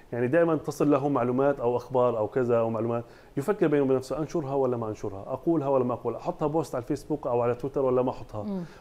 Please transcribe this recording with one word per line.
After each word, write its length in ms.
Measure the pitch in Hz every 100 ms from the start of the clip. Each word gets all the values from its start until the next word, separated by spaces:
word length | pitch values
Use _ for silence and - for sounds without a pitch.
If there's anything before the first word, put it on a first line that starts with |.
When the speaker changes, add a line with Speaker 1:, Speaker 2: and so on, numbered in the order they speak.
| -
Speaker 1:
يعني 160 | 120 123
دائمًا 280 | 165 170 156
تصل 360 | - - 147
لهم 220 | 143 143
معلومات 460 | 135 120 127 139 139
أو 160 | 120 123
أخبار 420 | - 131 123 113
أو 100 | 107
كذا 320 | 135 120 117
أو 100 | 113
معلومات، 340 | 113 113 117 117 - - -
يفكر 300 | 139 202 165
بينه 160 | 147
وبين 140 | 135 131
نفسه 200 | 127 139
أنشرها 340 | 151 175 139
ولا 240 | 139 131 123
ما 120 | 110
أنشرها؟ 320 | 107 107 98 -
أقولها 400 | 131 - 165 139
ولا 160 | 135
ما 100 | 123
أقولها؟ 260 | 117 120 117
أحطها 280 | - 175 151
بوست 280 | 156 147 135
على 60 |
الفيسبوك 460 | 117 143 - 151 139
أو 140 | 120
على 140 | 120 117
تويتر 300 | 139 147 131
ولا 160 | 127
ما 80 | 127
أحطها؟ 340 | 120 - 107
Speaker 2:
مم. 200 | 107 190 170 -